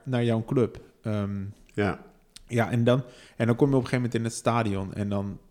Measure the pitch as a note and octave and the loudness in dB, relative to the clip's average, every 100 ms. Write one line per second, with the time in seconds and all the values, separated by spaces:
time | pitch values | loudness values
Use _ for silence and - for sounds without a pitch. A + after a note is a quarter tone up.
0 | - B2 A#2+ A2+ A2 C#3 A2 - - _ | -2 0 2 2 2 2 2 -2 -18 _
1 | A2+ G#2 G2+ G2+ G2 - - - G2+ - | -4 -2 -2 -4 -8 -12 -10 -2 -2 -2
2 | - _ _ - - A#2 G#2 A#2 A#2+ C3 | -10 _ _ -20 -4 0 2 2 4 2
3 | - - - - A#2 A#2 C#3+ C3+ A2+ B2+ | 0 -14 -20 -2 0 4 4 4 0 -2
4 | A#2+ A#2 A#2 - A#2+ A#2 A2 G2 F#2+ - | -2 -2 -4 -2 0 0 0 -2 -6 -4
5 | G2+ G2+ G2+ - - | -2 -2 -4 -10 -16